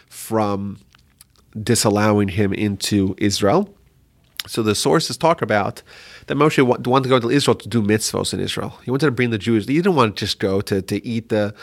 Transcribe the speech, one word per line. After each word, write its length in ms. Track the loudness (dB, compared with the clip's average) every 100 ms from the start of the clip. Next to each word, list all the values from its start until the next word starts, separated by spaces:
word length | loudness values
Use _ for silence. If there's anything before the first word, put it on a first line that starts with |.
| _
from 680 | -18 -4 0 0 -2 -6 -10 _ _ _ _ -20 _ _ -10
disallowing 680 | 0 2 2 2 2 2 0
him 220 | 0 -2
into 600 | 0 -2 -4 -2 0 0 0
Israel. 560 | -2 0 2 2 0 -10 _ _ _ _ _ _ -10
So 160 | -2
the 120 | 0 0
sources 420 | 2 0 0 -2
talk 240 | 0 0
about 420 | 0 0 0 -6 -18 -20 -20 -20 -8
that 80 | 2
Moshe 300 | 2 4 2
wa-, 120 | 2 2
wanted 180 | 2
to 60 | 4
go 100 | 2
to 100 | 2
Israel 260 | 2 2 0
to 120 | 0
do 140 | -2
mitzvos 520 | 2 0 0 -4 -4
in 60 | -4
Israel. 400 | -6 -6 -8 -10 -6
He 60 |
wanted 160 | 0 0
to 40 |
bring 180 | 0 -2
the 80 | -2
Jews. 300 | 0 0 2
He 80 | 0
didn't 200 | 2 2
want 200 | 2 0
to 100 | -6
just 140 | -2
go 220 | -2 -2
to, 200 | 0 -2
to 240 | -2 -6 -4
eat 220 | -6 -2
the 260 | -2 -2 -6